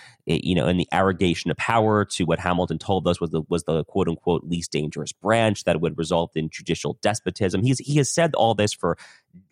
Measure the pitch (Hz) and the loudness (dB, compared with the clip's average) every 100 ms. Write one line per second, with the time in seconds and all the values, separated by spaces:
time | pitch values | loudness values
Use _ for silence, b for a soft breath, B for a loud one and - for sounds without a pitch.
0 | B B - 87 - 87 65 90 - 90 | B B -4 -2 0 0 2 0 0 2
1 | 95 90 92 85 85 82 - 117 110 107 | 2 2 0 0 -2 -4 0 2 4 2
2 | 98 - 82 82 90 87 87 82 - 92 | 0 -2 0 0 0 0 0 -2 -2 0
3 | 85 87 82 80 76 85 - 80 73 98 | 0 0 -2 -4 -2 -2 0 -2 -2 -2
4 | 85 82 - 85 80 87 - 76 76 76 | -2 -2 -2 -2 -2 -6 -4 -4 -4 -6
5 | 76 - 101 113 110 101 - 82 82 80 | -10 -6 0 2 2 0 0 0 0 -2
6 | 80 85 82 80 78 - - 82 - - | 0 0 0 -4 -6 -8 -6 -4 -4 -2
7 | 104 107 - - 95 92 123 131 - 147 | -2 -2 -6 -2 0 2 2 0 0 0
8 | 135 - 165 - 113 104 104 - 87 80 | 2 2 0 2 2 4 0 0 -2 -2
9 | B B B - _ | B B B -20 _